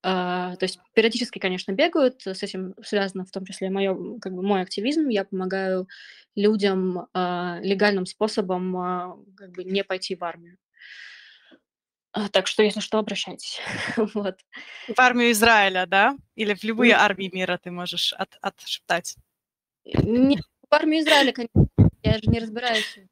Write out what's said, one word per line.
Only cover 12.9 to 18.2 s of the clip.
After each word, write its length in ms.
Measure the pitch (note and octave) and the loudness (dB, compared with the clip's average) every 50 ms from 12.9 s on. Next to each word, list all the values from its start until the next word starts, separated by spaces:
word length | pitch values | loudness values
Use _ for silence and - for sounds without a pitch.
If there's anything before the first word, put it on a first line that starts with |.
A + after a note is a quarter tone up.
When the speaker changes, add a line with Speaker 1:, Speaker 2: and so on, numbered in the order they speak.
| - A3 | -2 -4
Speaker 1:
обращайтесь. 600 | G#3+ G#3+ G3+ - - - E3+ - - - - - - - - - - - - | -2 -4 -6 -8 -8 -10 -12 -14 -14 -14 -12 -12 -10 -8 -8 -6 -6 -4 -2
<laughs> 180 | - A3 G3 - | -2 -2 -2 -2
Вот. 240 | G#3 G3+ F#3+ F#3 _ _ _ - - - - - - - | -4 -4 -4 -6 _ _ _ -20 -20 -18 -18 -18 -16 -12
Speaker 2:
В 120 | - A3 - | -4 2 4
армию 300 | B3+ B3 B3 B3 A#3+ A#3+ | 4 4 4 4 4 4
Израиля, 540 | A#3 G#3 A3+ A#3 A3+ G#3+ G3+ G3 F#3 F#3 F#3 | 4 4 6 6 6 6 6 4 2 0 0
да? 300 | F3 F#3+ G3 G#3 A#3+ - - _ _ _ | 2 4 4 4 4 2 -2 _ _ _
Или 200 | - A3 G#3 G#3 | -4 -2 -2 -2
в 100 | F3+ - | -2 -2
любые 300 | G#3+ A3+ A3 B3 A#3 G#3 | -4 0 4 6 6 8
Speaker 1:
М. 60 | - | 8
Speaker 2:
армии 300 | G#3 G3+ G3 F#3 G3 F#3 | 6 4 2 -2 -6 -6
мира 260 | F#3 F#3 F#3 F3+ F3+ F3 | -4 -4 -2 -2 -2 -4
ты 80 | _ F3+ | _ -12
можешь 420 | F3 F3 F3+ E3+ E3+ E3+ - - - | -10 -8 -8 -8 -6 -4 -4 -4 -4
от-, 240 | - | -6